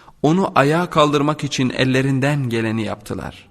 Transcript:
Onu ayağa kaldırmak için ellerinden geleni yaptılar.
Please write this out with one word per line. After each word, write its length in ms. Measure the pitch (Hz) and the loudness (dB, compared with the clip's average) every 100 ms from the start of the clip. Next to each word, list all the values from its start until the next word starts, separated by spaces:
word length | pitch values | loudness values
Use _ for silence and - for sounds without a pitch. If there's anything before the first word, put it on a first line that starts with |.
| - - | -20 -2
Onu 300 | 143 180 196 | 2 2 2
ayağa 360 | 131 139 160 175 | 2 2 2 0
kaldırmak 540 | 165 147 143 143 151 | 2 2 2 0 -2
için 260 | 143 - 127 | -4 -2 -2
ellerinden 800 | - 127 127 135 135 139 147 123 | 0 0 2 2 0 0 0 -2
geleni 340 | 117 113 113 | -2 -2 -2
yaptılar. 680 | 104 - - 92 65 - - | -4 -8 -8 -10 -10 -14 -20